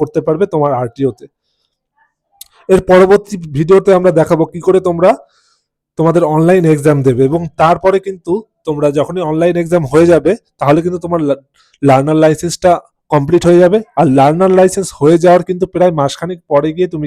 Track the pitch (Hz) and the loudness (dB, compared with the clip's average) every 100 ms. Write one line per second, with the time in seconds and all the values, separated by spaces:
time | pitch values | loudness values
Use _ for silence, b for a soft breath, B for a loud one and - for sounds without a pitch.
0 | 147 - 151 156 196 165 143 127 123 - | -6 -4 -4 -2 -2 -2 -2 -2 -6 -4
1 | 135 113 - _ _ _ _ _ _ _ | -6 -6 -16 _ _ _ _ _ _ _
2 | _ _ _ - - b b 190 - 185 | _ _ _ -20 -20 b b 0 2 4
3 | 185 202 202 190 165 139 160 190 190 185 | 4 2 0 -12 -8 -4 2 2 4 2
4 | 180 165 156 165 160 175 175 185 185 170 | 2 0 0 0 -2 -6 -2 0 0 0
5 | 185 180 _ _ _ _ _ _ _ - | 0 0 _ _ _ _ _ _ _ -4
6 | 160 165 160 156 165 185 165 151 143 147 | 0 0 0 0 2 2 2 0 0 0
7 | 135 120 135 165 170 - 160 170 190 196 | 0 0 0 -2 -6 -2 0 0 0 -2
8 | 196 190 170 190 220 _ - 147 147 143 | -4 -12 -6 -8 -8 _ -10 -4 -2 -2
9 | 139 175 160 156 170 175 165 175 143 147 | -4 -6 -6 -2 -2 -2 -2 -2 0 2
10 | 170 165 143 214 _ - 139 151 170 180 | 4 2 0 -4 _ -6 -2 0 -2 -6
11 | 170 170 147 135 _ _ _ _ 139 135 | -6 -4 -4 -6 _ _ _ _ 0 0
12 | 143 156 156 156 175 - 185 170 - _ | 0 2 2 0 -6 -2 0 0 -4 _
13 | - 151 143 170 170 175 180 214 214 - | -4 -4 0 0 2 4 4 0 -4 -2
14 | 139 135 135 165 190 185 185 196 185 - | 0 2 2 2 2 2 2 0 -8 -2
15 | 143 170 175 180 175 180 185 170 180 160 | 2 2 4 2 0 -6 -6 -2 0 0
16 | 139 - 170 180 - 143 151 156 180 170 | -4 -6 -10 -12 -4 -2 -2 -2 -6 -6